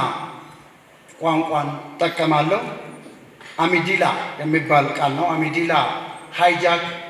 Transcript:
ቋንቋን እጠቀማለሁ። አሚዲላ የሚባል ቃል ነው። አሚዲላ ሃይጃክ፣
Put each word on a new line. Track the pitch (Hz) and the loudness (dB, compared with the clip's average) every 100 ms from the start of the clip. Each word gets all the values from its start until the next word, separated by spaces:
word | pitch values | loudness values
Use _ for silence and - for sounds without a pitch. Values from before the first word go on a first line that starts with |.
| 123 - - - - - - - - - - | 0 -4 -10 -14 -18 -20 -20 -20 -20 -20 -20
ቋንቋን | - 160 160 160 151 143 143 | -4 0 2 2 0 -2 -6
እጠቀማለሁ። | - - 170 - 156 151 156 214 - - - - - - - - - - | -8 -2 -2 0 2 4 4 0 -2 -10 -14 -16 -20 -20 -20 -20 -8 -2
አሚዲላ | 170 175 180 196 147 - - | 2 2 2 2 2 0 -6
የሚባል | - 151 160 208 147 139 | -6 0 0 4 4 4
ቃል | - 139 | 0 0
ነው። | 143 175 | 0 0
አሚዲላ | 160 156 165 165 151 120 - - - - | 0 0 0 2 2 0 -4 -8 -14 -10
ሃይጃክ፣ | - 175 170 175 170 170 - | 2 2 4 2 2 -2 -8